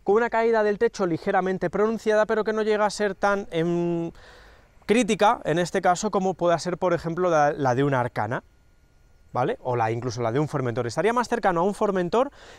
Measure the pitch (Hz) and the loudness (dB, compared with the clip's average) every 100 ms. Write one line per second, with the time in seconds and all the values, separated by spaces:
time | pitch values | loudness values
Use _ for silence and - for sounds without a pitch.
0 | - 202 233 226 226 226 208 208 233 - | 0 2 2 2 2 2 2 2 0 0
1 | 190 160 - 196 185 185 175 190 214 226 | -2 -2 0 0 0 0 -2 0 0 0
2 | - 214 214 220 214 220 220 214 208 - | 0 2 2 0 -2 -2 0 0 0 0
3 | 208 190 202 202 202 170 170 175 170 170 | -4 0 0 0 -2 -2 0 0 0 -2
4 | 170 - - - - - - _ - 208 | -4 -10 -20 -20 -20 -20 -20 _ 0 2
5 | 214 208 208 240 - 160 175 196 185 175 | 2 2 2 2 0 -2 0 0 2 2
6 | 214 202 190 180 175 165 180 175 185 170 | 0 -2 -2 0 0 0 -2 -2 0 0
7 | 165 165 185 160 147 - 139 123 143 135 | -2 -2 2 4 4 2 0 2 2 0
8 | 117 - 107 139 - _ _ _ _ _ | -2 -4 -4 -4 -8 _ _ _ _ _
9 | _ - - 120 135 247 - 123 113 117 | _ -20 -8 -2 -2 -2 -4 -2 0 -2
10 | 123 117 117 120 151 147 127 117 117 113 | -4 -4 -2 0 -2 -2 -2 -2 -4 -2
11 | 185 233 233 226 202 170 180 202 214 190 | 0 0 -2 0 0 0 0 0 -2 0
12 | 175 214 277 - - | 0 0 -2 -4 -20